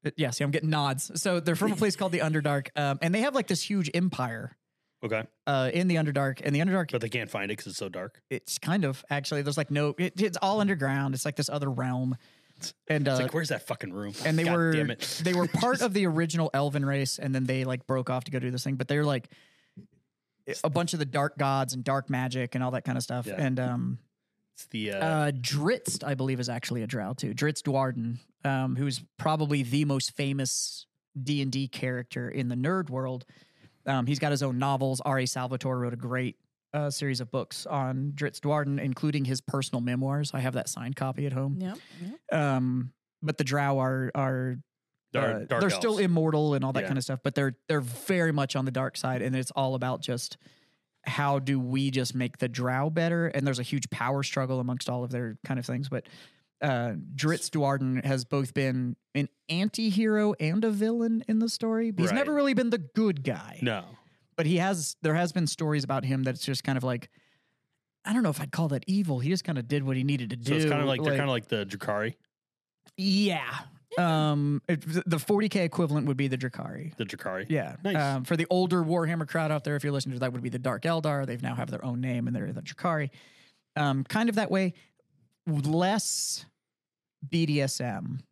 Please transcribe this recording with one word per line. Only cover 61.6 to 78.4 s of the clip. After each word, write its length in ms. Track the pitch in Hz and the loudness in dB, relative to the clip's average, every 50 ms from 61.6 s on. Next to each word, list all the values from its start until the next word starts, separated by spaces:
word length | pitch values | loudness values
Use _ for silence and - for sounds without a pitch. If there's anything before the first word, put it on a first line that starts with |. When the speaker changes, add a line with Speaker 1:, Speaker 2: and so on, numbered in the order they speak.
| - 226 226 220 233 226 | -2 0 0 2 0 0
Speaker 1:
but 120 | 208 180 170 | 2 2 2
he's 80 | 180 | 4
Speaker 2:
Right. 60 | - | 4
Speaker 1:
never 160 | 254 285 294 302 | 2 2 2 4
really 180 | 294 285 277 262 | 4 4 4 4
been 160 | 208 254 233 | 4 4 4
the 80 | 226 | 2
good 460 | 226 156 131 _ 208 220 208 185 139 131 | 2 0 -2 _ 4 4 4 4 2 0
guy. 340 | 135 113 80 - - - - 127 | -2 -2 -2 -6 -12 -6 -2 0
Speaker 2:
No. 220 | 123 110 98 87 90 113 - _ _ _ _ _ _ _ | 0 0 0 -4 -8 -18 -20 _ _ _ _ _ _ _
Speaker 1:
But 100 | - 165 | 0 2
he 120 | 151 180 | 4 4
has, 380 | 175 175 190 202 175 147 - - _ | 4 4 2 2 0 -2 -6 -6 _
there 140 | - 156 156 | 2 2 4
has 160 | 165 175 175 | 4 2 2
been 160 | 170 185 165 | 2 0 0
stories 360 | 139 - - 165 151 151 147 135 | 0 0 0 0 2 2 2 2
about 220 | 127 139 135 - | 0 0 0 2
him 160 | 131 135 131 | 0 0 2
that's 240 | 131 131 123 - - | 2 0 0 -2 -2
just 180 | - 135 127 - | -2 -2 -2 0
kind 140 | - 135 | 0 0
of 60 | 127 123 | 0 0
like, 260 | 131 123 120 - - _ _ _ _ _ _ _ _ _ _ _ _ _ _ _ _ _ _ _ | 0 -2 -2 -6 -12 _ _ _ _ _ _ _ _ _ _ _ _ _ _ _ _ _ _ _
I 80 | - 214 | 0 2
don't 80 | 247 | 4
know 80 | 240 175 | 4 4
if 100 | 143 - | 2 0
I'd 120 | 151 135 | -4 -4
call 160 | - - 170 | 0 0 2
that 160 | 156 139 139 - | 2 0 -2 0
evil. 340 | - 185 202 202 170 139 123 | 0 2 2 2 2 0 0
He 100 | 123 147 | 2 0
just 140 | 185 180 - | 0 0 0
kinda 200 | - 160 131 117 | -2 -4 -4 -2
did 200 | 117 143 147 135 | 0 0 0 0
what 140 | 135 131 | 0 0
he 60 | 131 127 | 0 2
needed 260 | 139 143 131 123 107 | 2 2 0 0 -4
to 60 | 131 120 117 | -6 -6 0
Speaker 2:
So 80 | 131 147 | 0 2
it's 120 | 156 156 | 4 4
Speaker 1:
do, 40 | 151 | 4
Speaker 2:
kinda 160 | 147 147 147 | 4 2 2
like, 160 | 139 135 - | 2 2 2
they're 100 | 156 151 139 | 2 2 2
Speaker 1:
like 60 | 139 | 2
Speaker 2:
kinda 120 | 143 139 | 2 2
like 160 | 127 120 104 | 0 0 0
the 180 | - 117 110 101 | -2 -2 -2 -2
Drukhari? 500 | 95 101 98 - - 104 104 107 113 120 _ _ _ _ _ _ _ _ _ _ _ _ _ _ - _ | -4 -6 -8 -4 -2 -2 0 -2 -2 -4 _ _ _ _ _ _ _ _ _ _ _ _ _ _ -18 _
Speaker 1:
Yeah. 600 | - 185 196 190 196 208 196 175 151 131 120 131 135 - - - - _ _ 466 | -2 0 2 4 4 4 4 2 0 -4 -4 -6 -8 -10 -12 -20 -20 _ _ 0
Um, 640 | - 180 170 160 156 151 151 147 147 143 143 147 139 _ | 2 2 4 4 4 4 4 4 4 2 2 0 0 _
it, 140 | - 170 151 | 0 -2 -2
the, 220 | - 160 160 180 175 | 0 -2 -2 -2 2
the 140 | 180 170 156 | 2 0 0
forty 300 | - - 208 202 220 208 | 2 2 2 4 4 2
K 160 | - 196 180 | 2 2 0
equivalent 400 | 165 - - 175 151 147 151 135 | 2 2 0 2 2 2 2 2
would 80 | 147 135 | 0 0
be 120 | 127 139 | 0 0
the 100 | 135 131 | 0 0
Drukhari. 580 | 127 131 123 - - - - - - 147 160 - | -2 -4 -6 -6 -6 -8 -8 -8 -8 -10 -12 -6
Speaker 2:
The 100 | - 117 | -6 -6
Drukhari. 420 | 95 - - - 98 92 92 98 - | -6 -6 -8 -6 -6 -4 -4 -2 0
Speaker 1:
Yeah. 260 | 156 143 101 73 64 - - | 0 0 0 -4 -8 -4 -4
Speaker 2:
Nice. 120 | 196 196 | -2 0
Speaker 1:
Um, 260 | 156 147 139 135 131 131 | 0 0 0 0 0 0
for 140 | - 175 | 0 0
the 80 | 156 | 0